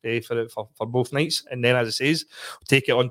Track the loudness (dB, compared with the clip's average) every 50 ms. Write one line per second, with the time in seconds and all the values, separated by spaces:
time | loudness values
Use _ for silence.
0 | -6 -4 -4 -4 -4 -2 -4 -4 -4 -4 -8 -10 -12 -12 _ -8 -8 -2 0 0
1 | 0 0 0 0 0 0 -2 -6 -6 -8 -6 0 2 2 4 2 2 0 -2 -2
2 | 0 0 0 0 -2 -8 -14 -16 -16 -16 -16 -16 0 2 2 4 4 4 2 2
3 | 2 0